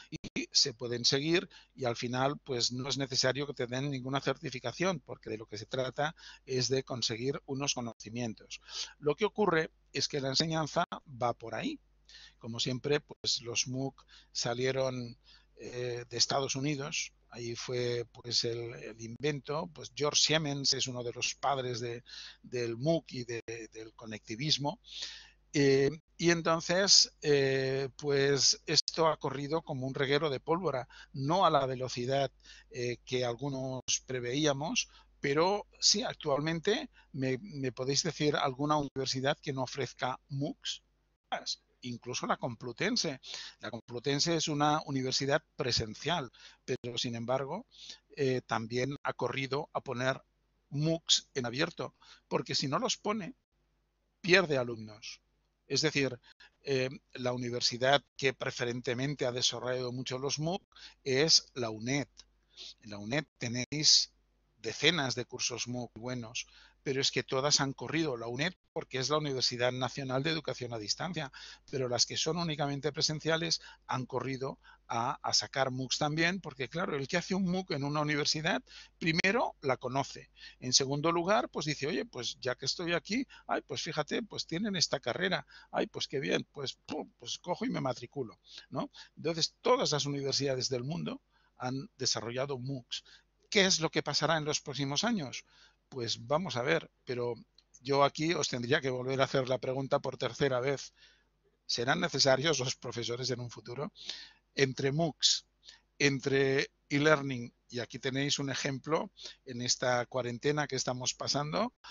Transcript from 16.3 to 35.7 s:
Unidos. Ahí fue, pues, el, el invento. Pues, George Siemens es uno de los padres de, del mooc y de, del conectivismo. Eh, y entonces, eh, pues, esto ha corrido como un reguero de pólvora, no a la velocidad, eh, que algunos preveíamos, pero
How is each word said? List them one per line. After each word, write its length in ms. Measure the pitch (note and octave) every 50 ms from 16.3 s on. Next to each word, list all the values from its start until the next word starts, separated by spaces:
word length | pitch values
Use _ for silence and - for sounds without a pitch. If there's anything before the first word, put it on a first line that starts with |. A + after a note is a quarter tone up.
| C3 C#3 C3+ B2 -
Unidos. 580 | C3+ C3+ D3+ D3+ C3+ C#3+ D#3+ E3 - - - _ _ _ -
Ahí 240 | - A#2+ A#2+ A#2 A#2+
fue, 520 | - - - B2+ B2 B2 A#2+ A#2+ A#2+ A#2 -
pues, 320 | - A#2+ - A#2+ A2+ - -
el, 300 | A#2+ A#2 A#2 A#2 A#2 B2
el 260 | - - A2+ G#2+ A2+
invento. 680 | A2+ A2+ A#2 - C3 D3+ D3 C#3 - - D3 D#3+ F3+ F3 -
Pues, 180 | C3+ - - -
George 280 | - C#3+ D3 C#3+ -
Siemens 500 | - - D3+ D#3+ D#3 C#3 C#3 C#3+ C3+ -
es 140 | C#3 B2+ A2
uno 160 | B2+ B2 B2
de 100 | A#2+ A#2+
los 220 | A2+ A#2+ G#2+ - -
padres 460 | - - C3 C#3+ C3 B2 B2 B2 A2+
de, 220 | B2 A#2+ A#2 A#2+ - - - - - - - _
del 340 | - - B2+ B2 A#2+ A#2 A#2
mooc 280 | A#2 C3 E3 E3 D#3 - -
y 120 | C#3 B2+ A#2
de, 180 | A#2+ A#2+ A2+ - - A2+ A#2 A2 -
del 200 | - A2 A2 A2 -
conectivismo. 840 | - A#2 A2 A2 G#2 - - A2 G#2+ D3+ D#3 - C3 C#3 D3 G3+ - - - - - - - - - - - _ _ _ _
Eh, 380 | - D3+ C#3 C#3 C3+ C3+ C#3 C#3 D3+ E3 _ _ _
y 140 | - E3 E3+
entonces, 840 | E3+ E3+ D#3+ E3+ E3 E3 - - F3 F#3 G3+ F#3 - - - - _ -
eh, 640 | - D3+ C#3+ C#3 C3+ C3+ C3+ C3+ C3+ C3 C3+ C3+ C#3 C3 -
pues, 680 | - D3 C#3+ C#3+ C#3 C#3 C#3 C#3+ C3 B2+ - - - -
esto 420 | - D#3 - - - - F3 E3 D#3+
ha 100 | D3+ -
corrido 440 | - C#3+ B2+ C3+ C#3+ C#3 D#3 E3
como 240 | - - D3 B2+ C3
un 80 | C3+ C3
reguero 360 | C#3 C#3 B2+ C#3+ D3 D#3+ D3+
de 100 | C3 A#2+
pólvora, 480 | - D3 E3 F3+ F#3 D3+ C3+ B2 A#2 - - - - -
no 320 | - C#3 C3+ C#3+ E3+ G3 F#3
a 60 | D#3+
la 160 | D#3 C#3 C3+
velocidad, 640 | C3 C3 B2 B2+ B2 - B2 A#2+ B2+ C3+ C#3 C#3 B2+ _ _ - - - - - -
eh, 280 | - B2+ A#2+ B2 A#2+ - -
que 200 | - B2+ B2 B2
algunos 580 | A#2+ A#2+ A#2 C#3 C#3+ C3+ C3 C3 C3 C3 B2+ - - - - -
preveíamos, 800 | - B2+ B2+ A#2+ A#2+ B2+ D3 D#3 D3 C3+ C#3 D3+ F3 B3+ - - - - - - _ _ _
pero 460 | - C#3 C#3 D#3 E3+ F#3+ G#3 G#3 - _